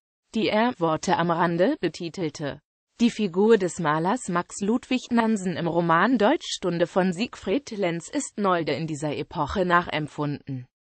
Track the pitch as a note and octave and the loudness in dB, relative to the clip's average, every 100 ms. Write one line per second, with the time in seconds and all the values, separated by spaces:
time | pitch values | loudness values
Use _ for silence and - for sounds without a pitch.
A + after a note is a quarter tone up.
0 | _ _ _ A3 F3+ G#3+ A#3 - E3 D#3 | _ _ _ -2 2 2 2 0 0 0
1 | - D#3+ E3+ E3 E3+ E3+ G3 D4+ E3+ - | 0 2 2 2 2 2 2 2 -4 -4
2 | E3+ F3 E3 - D3 C#3 _ _ _ - | -8 -6 -8 -6 -8 -8 _ _ _ 0
3 | A#3 - G#3 E3+ G#3+ A3+ F#3 - E3 D#3 | 0 2 -2 2 6 6 4 -2 0 0
4 | E3+ B3 - F3 - - G3+ B3 - B3+ | 0 -2 -2 -4 -4 -4 -2 -2 0 -4
5 | - A#3 A3 A3 F#3 E3+ E3 E3 E3+ E3 | 0 0 2 0 -2 -2 -2 0 2 4
6 | G#3 B3+ G#3 E4 - - F#3 E3+ F3 - | 4 4 4 2 -2 -6 -2 0 0 2
7 | F#3 E3+ A#3+ - - G#3+ - G#3 F#3 E3+ | 2 0 -4 -6 -2 -2 -2 -4 -2 -2
8 | - C#4+ - - G3+ F3+ D3+ C3+ D#3+ D3 | -6 -6 -6 -2 0 2 0 -2 -4 -4
9 | D3+ B2+ D3+ F3+ C#3+ G#3 F3+ F3 F3 D3+ | -4 -6 -6 -4 -4 -2 2 2 2 -4
10 | D3+ - D3 C#3+ - C3+ B2 _ | -6 -6 -6 -6 -8 -10 -12 _